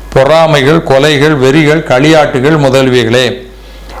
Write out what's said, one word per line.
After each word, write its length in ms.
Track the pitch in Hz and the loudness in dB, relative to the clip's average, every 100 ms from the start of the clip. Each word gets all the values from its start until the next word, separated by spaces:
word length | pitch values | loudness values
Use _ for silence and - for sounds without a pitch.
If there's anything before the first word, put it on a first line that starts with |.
| - 135 | -4 0
பொறாமைகள், 680 | 135 160 160 147 131 160 | 2 2 2 0 0 0
கொலைகள், 560 | - 135 147 143 151 151 | 0 0 2 0 0 0
வெறிகள், 440 | 127 156 147 156 | 0 2 2 0
களியாட்டுகள் 760 | 151 127 147 160 143 135 135 160 | 0 0 2 2 0 0 0 0
முதலியவைகளே. 880 | 139 131 131 123 113 123 123 95 - - - - - - | 0 0 0 0 0 0 -2 -6 -14 -20 -20 -20 -20 -18